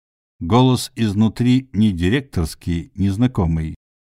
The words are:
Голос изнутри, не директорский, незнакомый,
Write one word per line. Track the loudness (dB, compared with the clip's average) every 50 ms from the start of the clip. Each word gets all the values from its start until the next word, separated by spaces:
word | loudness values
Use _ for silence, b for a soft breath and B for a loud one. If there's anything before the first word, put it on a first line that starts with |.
| _ _ _ _ _ _ _ -10
Голос | -4 2 2 4 4 4 2 0 -4 -8 -6
изнутри, | -4 -2 -2 0 0 0 0 0 0 0 2 2 2 0 _
не | -2 0 2 2
директорский, | 2 0 0 0 0 0 -2 -4 -4 -4 -4 -4 -6 -10 -6 -4 -4 -4 -6 -8 -6
незнакомый, | -4 -2 -2 0 0 -2 0 0 0 0 0 0 -2 -4 -6 -10 -14 _ _ _ _ _